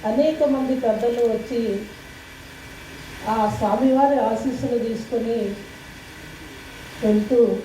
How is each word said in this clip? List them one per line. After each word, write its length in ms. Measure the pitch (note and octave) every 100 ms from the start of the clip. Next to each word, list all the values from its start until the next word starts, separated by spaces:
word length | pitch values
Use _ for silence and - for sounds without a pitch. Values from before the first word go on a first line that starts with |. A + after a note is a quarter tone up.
అనేక 380 | G#3+ A#3+ D#4 D#4
మంది 320 | C#4+ C4+ B3+
పెద్దలు 540 | B3+ A#3 G#3 A#3 A#3 A#3
వచ్చి 580 | A3 - A#3 A3 G3 - - - - - - - - - - - - - - G#3
ఆ 260 | A3 G#3 -
స్వామివారి 600 | G#3+ G#3+ C4 C4 C#4 C4+
ఆశీస్సులు 580 | A3+ A3 C4 B3 C4+ A#3
తీసుకొని 760 | A3+ A3 - A#3+ A3+ A#3 G3+ G3+ - - - - - - - - - - - - - -
వెళ్తూ 540 | A3 G#3+ G#3 B3 A3 F#3+